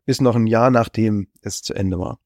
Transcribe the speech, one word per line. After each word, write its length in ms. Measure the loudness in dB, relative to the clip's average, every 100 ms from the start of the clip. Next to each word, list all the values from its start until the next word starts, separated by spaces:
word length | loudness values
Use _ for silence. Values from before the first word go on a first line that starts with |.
| -4
bis 160 | 0
noch 160 | 2 2
ein 100 | 2
Jahr, 240 | 2 4
nachdem 560 | 2 0 0 0 0 -4 _
es 200 | -14 -12
zu 120 | -10
Ende 260 | -4 -4 -4
war. 200 | -6 -10